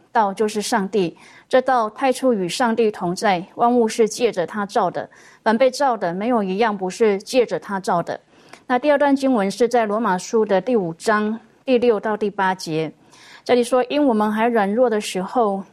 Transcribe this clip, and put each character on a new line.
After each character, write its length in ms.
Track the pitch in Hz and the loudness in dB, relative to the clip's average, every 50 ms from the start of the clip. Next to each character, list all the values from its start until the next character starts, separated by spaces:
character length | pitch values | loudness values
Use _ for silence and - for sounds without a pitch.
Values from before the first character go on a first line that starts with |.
| _ _ | _ _
道 240 | - 240 214 196 190 | 0 0 0 0 0
就 140 | 185 220 214 | -2 -2 -2
是 120 | 214 208 | -2 -4
上 280 | 202 - 247 220 190 190 | -4 -2 -2 -2 -2 -2
帝。 280 | - 208 180 160 - - - - - - _ _ | 0 -2 -2 -2 -4 -10 -18 -20 -20 -20 _ _
这 120 | - 254 | 0 2
道 280 | 254 269 262 240 220 214 | 2 2 2 0 0 -2
太 220 | - - 269 262 247 | -4 -2 -2 -2 0
初 220 | - 262 262 240 | 0 0 0 0
与 140 | 196 185 170 | 0 -2 -4
上 260 | - - 254 226 226 | -2 0 0 0 2
帝 160 | 226 233 214 | 2 0 0
同 240 | 208 - 185 175 180 | -2 -2 -4 -4 -4
在， 300 | - 226 208 190 170 185 - - | -2 0 0 0 0 -2 -8 -4
万 180 | - 233 240 247 | 0 2 2 4
物 140 | 247 226 | 4 2
是 220 | 220 226 233 226 208 | 2 2 2 0 0
借 240 | - - 247 214 196 | 0 0 -2 -2 0
着 120 | 185 165 | -2 -4
他 220 | - - 208 202 | -4 -4 -6 -6
造 240 | 196 - 247 196 175 | -4 -2 -2 -2 0
的， 180 | - 156 110 - - - - - - _ _ | -2 -6 -10 -10 -14 -20 -20 -20 -20 _ _
凡 120 | 220 220 | 0 2
被 140 | 226 269 254 | 4 2 2
造 260 | 254 - 285 269 233 | 2 2 0 0 0
的， 160 | 208 202 170 175 | 0 -2 -4 -4
没 140 | 185 208 247 | -2 -2 0
有 140 | 254 226 202 | 0 0 0
一 140 | 185 185 | 0 0
样 200 | 196 233 226 214 | 0 0 0 0
不 140 | 190 185 185 | -2 -4 -6
是 260 | 185 - 233 214 196 196 | -2 0 2 2 2 0
借 280 | 214 - - 262 233 | -2 0 0 0 2
着 100 | - 185 156 | 2 -2 -6
他 180 | - - 202 190 | -6 -6 -8 -6
造 240 | 185 - 190 170 165 | -2 -2 -2 -2 -2
的。” 160 | - 131 - _ _ _ _ _ - - - _ | -4 -8 -10 _ _ _ _ _ -20 -20 -16 _
那 100 | - 254 | -2 -2
第 140 | 247 294 294 | 0 2 2
二 80 | 285 269 | 2 4
段 160 | 294 285 277 | 4 2 2
经 180 | 269 269 269 254 | 2 2 2 2
文 160 | 214 190 196 | 2 0 -2
是 200 | 196 - 247 233 | 0 0 0 2
在 180 | 247 240 226 | 2 0 0
罗 140 | 208 202 220 | 0 -2 -2
马 180 | 240 208 185 180 | 0 -2 -2 -2
书 260 | - - - 226 214 | -4 -2 -2 0 0
的 160 | 208 196 - | 2 0 0
第 140 | 208 254 254 | 2 0 0
五 180 | 220 185 165 165 | 0 0 -2 -6
章 440 | - - 233 214 208 208 214 226 226 - _ _ _ _ | -4 -2 0 0 0 0 -2 -4 -6 -10 _ _ _ _
第 140 | - 254 240 | 0 2 2
六 220 | 247 240 220 202 | 4 2 2 2
到 160 | 202 226 214 | 0 -4 -4
第 120 | 208 220 202 | -2 -4 -4
八 240 | 196 - 190 185 190 | -2 -2 -2 -2 -2
节。 360 | 185 - 170 156 156 160 151 - _ _ _ _ - - - - - _ | -4 -6 -6 -4 -4 -4 -6 -8 _ _ _ _ -20 -20 -20 -20 -10 _
这 100 | - 247 | 0 2
里 80 | 247 240 | 2 2
说 220 | 240 262 254 240 - | 2 0 0 0 0
：“因 160 | 269 294 294 | 0 0 2
我 80 | 269 226 | 2 2
们 180 | 214 214 214 208 | 2 0 0 0
还 160 | 220 220 247 | 0 0 2
软 240 | 233 220 196 196 208 | 2 2 0 0 2
弱 160 | 233 262 240 | 2 2 2
的 100 | 220 208 | 2 -2
时 220 | 208 - - 185 185 | -4 -4 -6 -6 -6
候， 400 | - - 254 226 202 196 196 - - | -4 0 0 0 0 0 -4 -8 -12